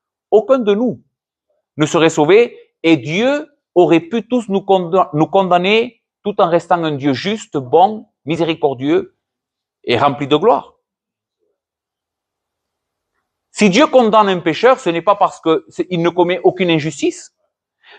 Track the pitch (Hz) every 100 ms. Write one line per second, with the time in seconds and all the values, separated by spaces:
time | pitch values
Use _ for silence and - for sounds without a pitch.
0 | _ _ - 208 208 269 208 202 247 139
1 | _ _ _ _ _ _ _ - 151 170
2 | 160 165 151 208 240 - _ _ 165 151
3 | 131 175 254 294 311 _ _ 180 160 165
4 | 165 233 220 247 202 190 196 190 170 185
5 | - 151 156 196 185 175 185 220 240 _
6 | _ _ 208 202 175 170 - 175 160 143
7 | 143 120 185 214 - 151 123 156 196 220
8 | - _ 135 160 165 160 147 123 139 175
9 | - _ _ _ _ _ _ _ - 117
10 | 143 135 139 151 220 - - _ _ _
11 | _ _ _ _ _ _ _ _ _ _
12 | _ _ _ _ _ _ _ _ _ _
13 | _ _ _ _ _ - 208 175 - 262
14 | 220 220 196 180 165 147 240 254 175 170
15 | 165 - 170 - 165 160 - - 170 175
16 | 170 175 175 180 185 180 180 160 156 -
17 | 349 - - _ _ _ _ _ _